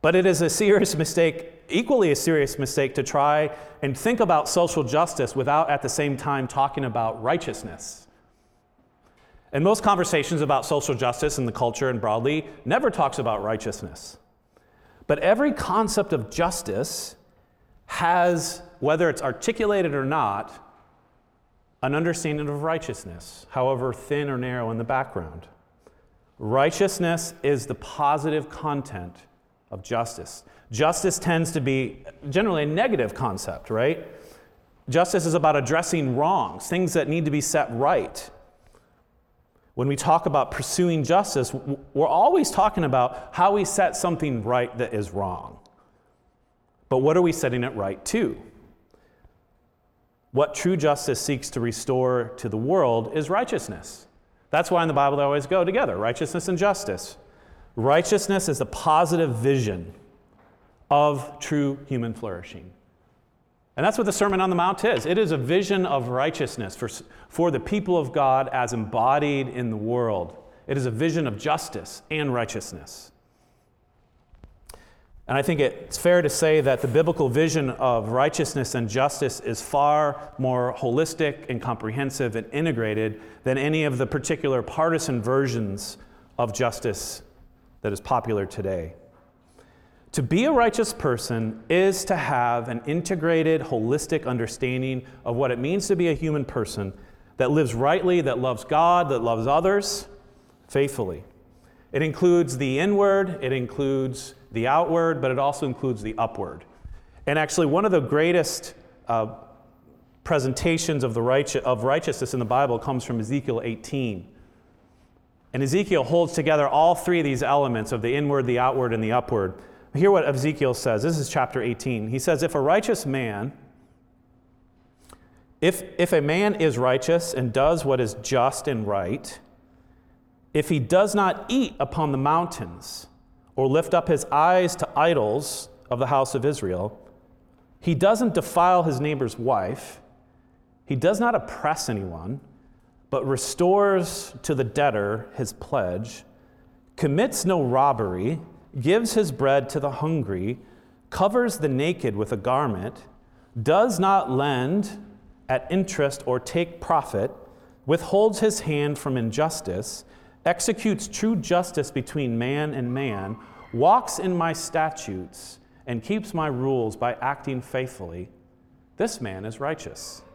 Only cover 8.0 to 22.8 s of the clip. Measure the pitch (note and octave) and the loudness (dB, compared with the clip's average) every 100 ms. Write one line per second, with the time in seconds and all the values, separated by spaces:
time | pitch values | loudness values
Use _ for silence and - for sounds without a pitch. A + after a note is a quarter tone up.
8 | _ _ _ _ _ _ _ _ _ _ | _ _ _ _ _ _ _ _ _ _
9 | _ _ _ - _ C#3+ F3 G#3+ A3 G3 | _ _ _ -20 _ 2 4 4 4 2
10 | F3 D#3+ C3+ E3 C#3+ C3+ - D3 C#3+ B2+ | 2 0 0 -2 2 0 2 -2 0 0
11 | B2+ A#2+ D3+ - A#2+ - A#2+ A2+ C3+ A#2+ | 0 0 -2 -2 -4 -2 -2 0 -2 0
12 | A2 A2 B2+ D#3 - - A#2+ A3+ B3 - | 0 0 0 -2 -4 -12 -2 0 0 2
13 | C#3 - A#2+ G#2+ G#2 A2 A2+ - F2+ D2+ | 0 0 -2 -2 -2 -2 -4 -8 -12 -14
14 | - - _ _ _ _ _ _ _ _ | -18 -20 _ _ _ _ _ _ _ _
15 | - D3+ E3+ A3 D4 - - F#3+ A3 - | -2 2 4 4 2 0 0 0 2 0
16 | G3+ D3 G#2+ - E3+ F3 - G2 D3+ - | 0 -2 -2 -2 -2 -2 -4 -4 -4 -6
17 | - - _ _ _ _ _ _ - - | -12 -16 _ _ _ _ _ _ -12 -2
18 | E3+ F3+ F3 E3+ D#3 - - - C#3 D#3+ | 2 4 4 2 -2 -10 -16 -4 0 4
19 | E3+ C3 C3+ B2+ - A3+ G#3 G3+ E3+ C#3+ | 2 2 -4 -2 -4 -2 0 2 0 -2
20 | C3+ D#3 A2 G2 - - - _ _ _ | -2 0 0 -2 -8 -16 -20 _ _ _
21 | _ _ _ _ _ _ _ _ C3 D3 | _ _ _ _ _ _ _ _ -2 0
22 | E3+ E3 D#3+ D3+ D3 C#3+ D#3+ E3 | 0 -2 -4 -4 -4 -4 -2 -2